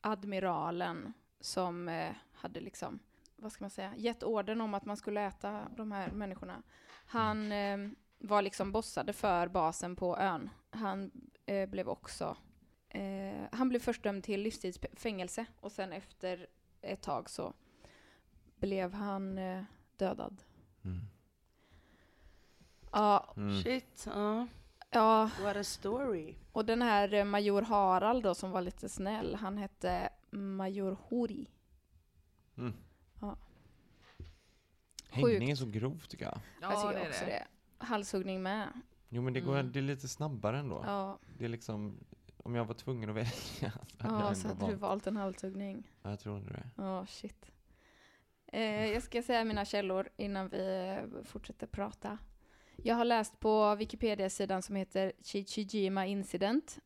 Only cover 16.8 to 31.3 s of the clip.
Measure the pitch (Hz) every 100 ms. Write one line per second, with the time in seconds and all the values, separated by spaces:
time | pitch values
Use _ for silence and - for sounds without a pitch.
16.8 | - 190 - 131 - - - - _ _
17.8 | - - - - _ - - _ 196 190
18.8 | 180 202 208 196 190 190 185 185 202 -
19.8 | _ - 190 - - 190 - - - _
20.8 | 92 90 104 - _ _ _ _ _ -
21.8 | _ _ _ _ - - - _ - _
22.8 | - 208 208 202 - - 104 101 - 254
23.8 | - - - 208 208 220 240 - - _
24.8 | - 240 220 220 220 202 196 202 202 -
25.8 | 196 240 277 185 156 - - - 214 226
26.8 | 240 202 202 208 202 202 208 202 220 208
27.8 | 190 185 208 247 208 175 190 185 180 -
28.8 | 190 - 190 220 - 202 208 202 196 -
29.8 | 185 180 180 - _ 202 196 190 190 196
30.8 | 196 196 - 240 233